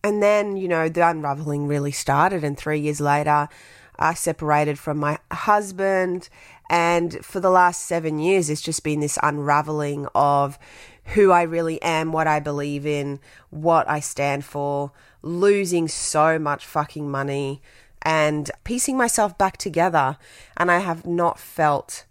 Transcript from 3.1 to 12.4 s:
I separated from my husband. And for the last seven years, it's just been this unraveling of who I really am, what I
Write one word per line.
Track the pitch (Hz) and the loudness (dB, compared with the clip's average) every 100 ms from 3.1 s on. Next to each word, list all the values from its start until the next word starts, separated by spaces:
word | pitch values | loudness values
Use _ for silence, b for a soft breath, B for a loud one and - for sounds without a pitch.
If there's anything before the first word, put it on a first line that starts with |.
| 147 151 147 147 B B B B - | 2 2 2 0 B B B B -2
I | 156 | -2
separated | 151 - 156 151 147 151 147 | 0 -4 -4 2 2 2 -2
from | - 151 | -6 -4
my | 147 151 _ | -2 -4 _
husband. | - - 208 202 185 196 190 185 180 - B B B - | -8 2 2 0 -4 0 2 0 -2 -8 B B B -2
And | 170 170 170 170 165 | 2 4 2 0 -6
for | - 196 | -10 -2
the | 185 | 4
last | 185 180 175 - | 6 4 2 -4
seven | 170 160 151 | -2 -2 -2
years, | 165 196 156 | 2 2 2
it's | 151 | -4
just | - 160 | -4 -6
been | 156 151 | -4 -2
this | 147 - | -2 0
unraveling | 151 147 143 147 151 151 147 143 139 | -2 -2 2 2 2 -4 -4 -6 -4
of | - 143 143 139 139 B B B B - | 2 4 4 0 -4 B B B B -4
who | 214 196 | 4 6
I | 175 | 6
really | 170 165 165 160 | 2 -2 -4 -4
am, | - 160 160 | -2 -2 0
what | 160 160 | 0 2
I | 151 | 0